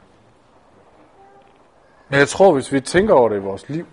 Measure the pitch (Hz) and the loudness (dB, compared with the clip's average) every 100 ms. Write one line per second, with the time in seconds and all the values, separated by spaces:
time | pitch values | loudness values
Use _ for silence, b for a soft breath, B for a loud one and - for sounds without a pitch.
0 | B _ _ _ _ _ _ _ _ _ | B _ _ _ _ _ _ _ _ _
1 | _ _ 392 403 _ _ _ _ _ _ | _ _ _ _ _ _ _ _ _ _
2 | - 143 143 - 190 143 120 139 - 175 | -4 0 0 4 2 2 -2 -6 -2 -2
3 | 214 160 113 104 98 98 - 151 170 | 2 2 2 -2 -8 -10 -12 -12 -12